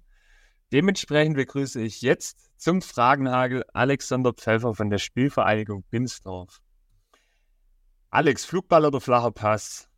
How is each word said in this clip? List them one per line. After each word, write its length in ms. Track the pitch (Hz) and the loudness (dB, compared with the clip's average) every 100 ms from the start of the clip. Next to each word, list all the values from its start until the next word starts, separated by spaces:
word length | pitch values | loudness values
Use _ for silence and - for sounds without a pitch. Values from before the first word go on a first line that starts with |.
| _ _ _ _ _ _ - | _ _ _ _ _ _ -2
Dementsprechend 640 | 131 190 196 - 147 156 143 | 2 2 0 0 2 2 0
begrüße 460 | 131 139 135 127 | -2 -4 -6 -4
ich 200 | 110 - | -6 -2
jetzt 500 | 120 170 - - _ _ | 0 0 -2 -16 _ _
zum 240 | - 185 | 0 0
Fragenhagel 840 | - - 120 143 131 127 127 127 - | -2 0 2 4 2 0 0 -2 -4
Alexander 600 | - 127 139 - 127 123 | -2 0 0 -2 0 0
Pfeffer 420 | 113 - 110 120 104 | 0 0 0 0 -2
von 140 | 104 | -2
der 80 | 101 | -2
Spielvereinigung 840 | - - 139 - 98 107 104 101 - | -2 -2 0 2 0 0 -2 -10 -6
Binsdorf. 720 | 117 123 - - 92 87 _ _ _ _ _ _ _ _ _ _ _ _ _ _ _ _ | -6 -6 -8 -12 -12 -14 _ _ _ _ _ _ _ _ _ _ _ _ _ _ _ _
Alex, 340 | 139 156 120 - | 0 2 0 -2
Flugball 400 | 175 - 165 151 | -6 2 4 4
oder 160 | 135 | 0
flacher 300 | - 123 120 | 2 2 2
Pass? 580 | 107 107 107 - - - | -2 0 0 -4 -16 -20